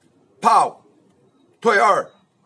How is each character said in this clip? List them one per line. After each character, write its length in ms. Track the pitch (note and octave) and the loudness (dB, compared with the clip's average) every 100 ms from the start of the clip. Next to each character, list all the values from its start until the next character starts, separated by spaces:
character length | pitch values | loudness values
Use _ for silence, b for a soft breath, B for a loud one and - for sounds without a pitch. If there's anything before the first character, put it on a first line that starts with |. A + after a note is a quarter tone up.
| _ _ _ - | _ _ _ -6
炮 420 | A3+ G#3 B3 - _ _ _ _ _ _ _ _ | 0 0 -2 -8 _ _ _ _ _ _ _ _
退 160 | A3+ G#3+ | -2 0
二， 300 | A3 E3 - _ _ _ | 0 -2 -6 _ _ _